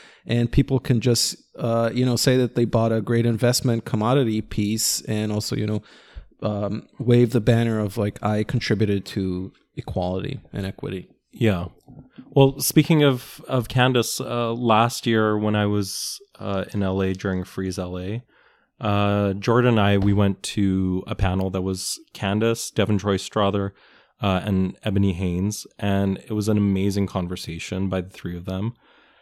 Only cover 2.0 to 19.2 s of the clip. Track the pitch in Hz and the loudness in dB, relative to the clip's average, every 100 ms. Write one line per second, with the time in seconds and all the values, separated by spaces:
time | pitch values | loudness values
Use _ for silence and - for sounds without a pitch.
2 | 127 117 135 127 123 - 117 117 113 113 | 0 2 2 2 2 0 0 2 2 0
3 | 107 117 117 110 123 123 127 117 - 110 | 0 0 0 2 0 2 0 -2 -2 -2
4 | 110 139 117 107 - - 104 110 - - | 2 2 0 -2 -4 -2 -2 0 -2 -4
5 | - 107 107 104 - 110 107 107 - - | -4 -4 -2 -4 -4 -4 -4 -4 -8 -20
6 | - - - - 107 104 104 107 - - | -20 -20 -20 -8 -4 -4 -4 -6 -10 -4
7 | 117 120 117 120 110 117 117 110 104 117 | 4 6 6 2 2 2 2 0 -2 -2
8 | 104 - 104 107 107 117 - 104 104 101 | -4 -2 -2 -2 -2 -2 0 0 0 0
9 | - 104 95 90 95 _ _ - - - | -4 -4 -4 -4 -8 _ _ -14 -8 -4
10 | 90 95 98 - - - 98 - 98 95 | -4 -4 -6 -10 -12 -8 -8 -8 -10 -10
11 | - _ _ - 113 90 87 - - - | -12 _ _ -2 0 0 -4 -12 -20 -20
12 | - - - 143 135 135 - 160 151 156 | -20 -20 -2 4 4 2 0 2 4 6
13 | 147 123 - - - 131 110 131 127 123 | 4 2 -6 -16 -4 -4 0 2 2 2
14 | 110 - 120 120 117 120 120 110 117 - | 0 -4 -6 -4 -4 0 4 4 4 0
15 | 117 110 107 107 107 107 104 104 95 - | 0 2 2 2 0 2 2 0 -2 -6
16 | - - _ - 101 95 - 104 95 95 | -10 -12 _ -12 -6 -6 -4 -2 0 0
17 | 95 95 101 92 90 - 95 90 90 90 | 0 -2 -4 -4 -6 -6 -6 -4 -6 -6
18 | 92 117 - _ _ _ _ - 104 101 | -6 -8 -10 _ _ _ _ -8 -2 0
19 | 104 101 | 2 2